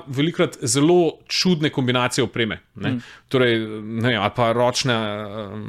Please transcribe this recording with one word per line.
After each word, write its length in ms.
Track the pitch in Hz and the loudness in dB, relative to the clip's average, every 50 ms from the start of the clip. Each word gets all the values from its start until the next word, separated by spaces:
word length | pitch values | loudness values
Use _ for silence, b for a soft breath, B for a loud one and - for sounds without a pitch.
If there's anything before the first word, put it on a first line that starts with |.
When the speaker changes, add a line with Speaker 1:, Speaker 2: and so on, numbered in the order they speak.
| - | -4
Speaker 1:
velikokrat 480 | 147 123 139 147 170 - - 165 131 - - | -6 -2 0 0 0 0 0 -2 -2 -2 -4
zelo 360 | 147 117 117 143 147 165 180 180 170 151 - - _ | -4 -2 2 4 4 6 6 4 4 2 -2 -6 _
čudne 460 | - - - - 185 180 147 156 139 | -6 -4 0 2 2 2 2 0 0
kombinacije 540 | - 143 127 123 123 127 123 123 - - 117 | 0 0 0 0 2 2 0 0 0 0 -2
opreme, 320 | - - 120 117 104 85 - - _ - | 0 0 -2 -2 -2 -4 -8 -12 _ -12
ne. 160 | - 101 107 | -6 -4 -4
Speaker 2:
Mm. 100 | 131 120 B B B B B | -4 -4 B B B B B
Speaker 1:
Torej, 340 | - - 127 123 120 113 113 110 107 107 110 104 107 113 113 | -2 0 2 4 4 2 0 -2 -6 -8 -10 -10 -8 -4 -2
ne 80 | 113 | 0
vem, 100 | 127 117 | 0 0
ali 140 | 101 98 104 - | 0 0 0 0
pa 140 | 123 120 113 | 0 0 2
ročne, 460 | 113 120 123 123 123 - - 127 117 | 2 2 2 0 0 0 0 0 0
um, 640 | 113 110 104 104 104 107 101 101 113 104 98 101 107 107 | 0 -2 -4 -6 -6 -8 -10 -10 -10 -10 -10 -10 -10 -10